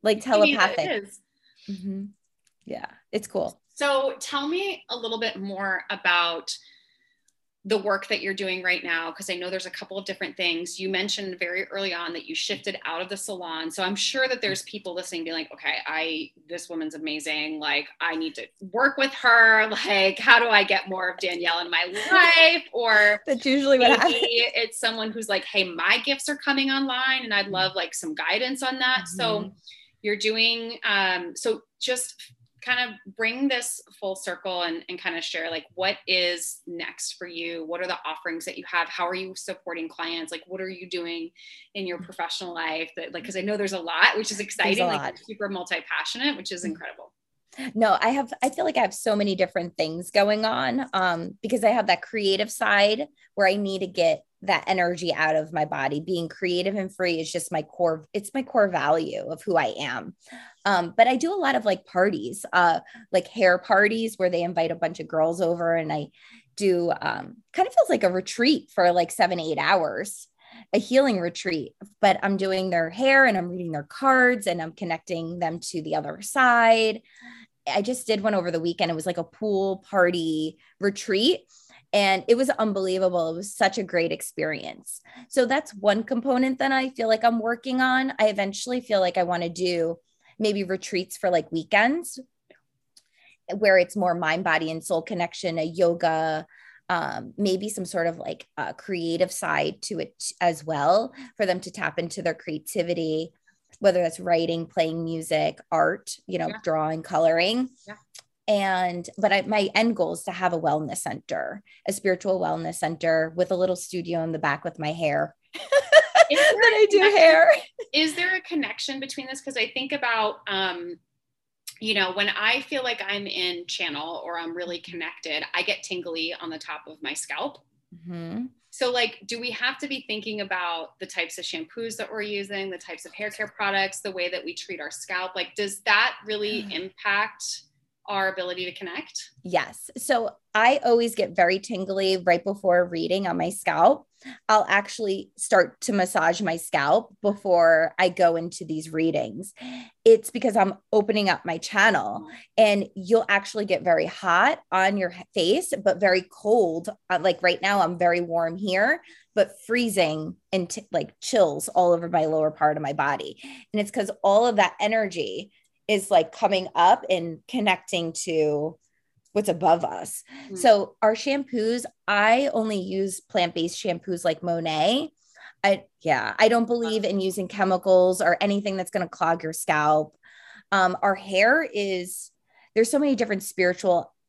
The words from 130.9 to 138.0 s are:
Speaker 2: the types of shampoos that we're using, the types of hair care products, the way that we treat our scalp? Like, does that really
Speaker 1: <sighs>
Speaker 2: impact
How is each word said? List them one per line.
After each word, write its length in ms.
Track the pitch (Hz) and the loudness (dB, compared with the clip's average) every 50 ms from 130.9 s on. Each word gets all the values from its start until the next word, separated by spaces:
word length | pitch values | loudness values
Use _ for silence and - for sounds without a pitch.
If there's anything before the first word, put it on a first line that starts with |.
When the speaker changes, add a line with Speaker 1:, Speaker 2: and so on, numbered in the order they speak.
| _ _ | _ _
Speaker 2:
the 80 | 185 | -16
types 300 | 185 - 185 170 170 - - | -8 -4 -6 -6 -4 -6 -12
of 60 | 170 | -10
shampoos 520 | - - 160 - _ - 233 226 226 214 | -10 -8 -10 -10 _ -10 -10 -10 -8 -8
that 140 | 220 220 - | -8 -10 -8
we're 120 | 214 220 | -8 -8
using, 480 | 208 208 208 202 202 196 202 196 196 196 | -8 -6 -6 -8 -6 -6 -8 -8 -6 -8
the 80 | 185 170 | -10 -12
types 260 | - - 165 160 - | -12 -14 -16 -16 -16
of 80 | 170 - | -20 -12
hair 160 | - 208 208 | -10 -10 -10
care 180 | 208 - 214 208 | -8 -8 -10 -10
products, 520 | _ - 208 196 196 196 196 196 196 - | _ -4 -2 0 2 2 0 0 -4 -8
the 100 | - 208 | -10 -10
way 160 | 190 185 175 180 | -6 -4 -4 -4
that 140 | 180 175 - | -4 -6 -8
we 100 | 170 170 | -8 -10
treat 260 | - - - 185 160 | -10 -12 -12 -12 -10
our 100 | 147 156 | -10 -12
scalp? 440 | - - - - 190 180 185 185 185 | -12 -14 -12 -8 -6 -6 -6 -4 -6
Like, 180 | 185 170 175 - | -6 -8 -6 -6
does 240 | - 208 196 196 - | -6 -6 -6 -6 -6
that 340 | _ 226 202 208 226 247 - - - | _ 2 4 4 4 2 0 -6 -8
really 400 | 214 214 208 208 208 214 220 214 202 | -6 -4 -4 -4 -4 -4 -6 -6 -6
Speaker 1:
<sighs> 60 | 185 | -8
Speaker 2:
impact 880 | 160 180 190 _ - - 208 202 202 214 - - - - - - - _ _ _ _ _ _ _ _ | -8 -8 -8 _ -6 -4 -2 0 0 0 -2 -6 -12 -10 -10 -10 -10 _ _ _ _ _ _ _ _